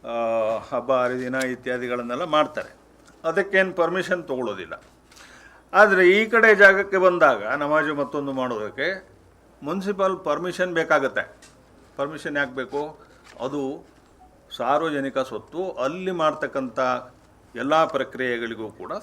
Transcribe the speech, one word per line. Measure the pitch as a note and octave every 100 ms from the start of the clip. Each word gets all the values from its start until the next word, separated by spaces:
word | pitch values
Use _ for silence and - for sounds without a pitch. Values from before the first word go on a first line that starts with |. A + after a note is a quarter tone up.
| A#2+
ಆ, | A#2 A#2 A2+ A2 A2 -
ಹಬ್ಬ | C3 A#2+ C3
ಹರಿದಿನ | B2 B2+ B2+ C3 C3
ಇತ್ಯಾದಿಗಳನ್ನೆಲ್ಲ | B2 B2 B2 B2 B2 A#2+ B2 F3 D3+
ಮಾಡ್ತಾರೆ, | D3 - - - _ _ - _ E3
ಅದಕ್ಕೇನು | E3 G3 F#3+ F#3+ E3+
ಪರ್ಮಿಷನ್ | E3 F#3 F3+ F#3 D3+
ತೊಗೊಳ್ಳೋದಿಲ್ಲ. | C3 A#2 G2 E2 - - _ _ - - - - - _ F3+
ಆದರೆ | G#3 F#3+ F3+ G3
ಈ | A3
ಕಡೆ | A#3 A3 G3+
ಜಾಗಕ್ಕೆ | G3+ G3 G3 F#3+ F#3
ಬಂದಾಗ | F3 D#3 A2+ G#2 C#3
ನಮಾಜು | D3 D#3 D3+ D3
ಮತ್ತೊಂದು | C3+ D3 C#3 C3
ಮಾಡೋದಕ್ಕೆ | B2+ A2+ G#2 C3 D#3 F#3+ - - _ _ _ _ C#3
ಮುನ್ಸಿಪಲ್ | F#3+ F#3+ G3 F#3+ F#3+ D#3+
ಪರ್ಮಿಷನ್ | D3 F3 E3+ F#3 E3
ಬೇಕಾಗತ್ತೆ. | D#3+ D#3 C3+ G#2+ - - - _ _ _ - -
ಪರ್ಮಿಷನ್ | C#3 D#3 E3 D3
ಯಾಕೆ | C#3 B2+
ಬೇಕು? | B2 C#3+ D3+ D#3+ - - - - B2+
ಅದು | D3 C3+ D3 - _ _ _ - _ _ -
ಸಾರ್ವಜನಿಕ | B2 D3 D#3+ C#3+ C3+ C3+ B2+
ಸ್ವತ್ತು, | G#2+ A#2 D#3+ F#3 - C3
ಅಲ್ಲಿ | F3 F#3 F3
ಮಾಡ್ತಕ್ಕಂಥ | D#3 D3 C#3 C#3 C3 A#2 B2+ B2 - - _ _ _ A#2
ಎಲ್ಲ | C3 D#3 D#3+ C#3
ಪ್ರಕ್ರಿಯೆಗಳಿಗೂ | B2+ B2+ B2+ A#2+ A#2 A2 G#2+ -
ಕೂಡ | F#2+ F#3